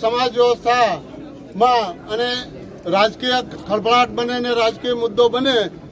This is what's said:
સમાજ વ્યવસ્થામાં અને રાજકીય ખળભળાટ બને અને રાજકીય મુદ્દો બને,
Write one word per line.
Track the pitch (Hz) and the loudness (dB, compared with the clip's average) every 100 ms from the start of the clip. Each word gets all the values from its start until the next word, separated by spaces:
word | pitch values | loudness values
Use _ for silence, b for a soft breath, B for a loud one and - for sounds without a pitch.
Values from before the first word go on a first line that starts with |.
સમાજ | 226 240 254 | -2 0 0
વ્યવસ્થામાં | 240 240 233 233 247 226 160 135 - - - - 185 247 247 196 170 - | 4 2 2 2 2 2 0 -8 -16 -16 -18 -14 0 4 4 0 -6 -6
અને | 214 240 247 254 - - - 175 | -2 -2 -4 -8 -14 -16 -12 0
રાજકીય | 190 214 214 254 254 247 - - | 2 2 0 -2 -2 -2 -10 -4
ખળભળાટ | 214 220 247 240 | -2 4 4 4
બને | 214 240 | 0 -4
અને | 247 240 | -2 -2
રાજકીય | 233 226 220 247 | 0 0 0 -4
મુદ્દો | 240 226 208 240 | -2 0 2 2
બને, | 240 262 233 190 - - | 2 2 2 0 -6 -18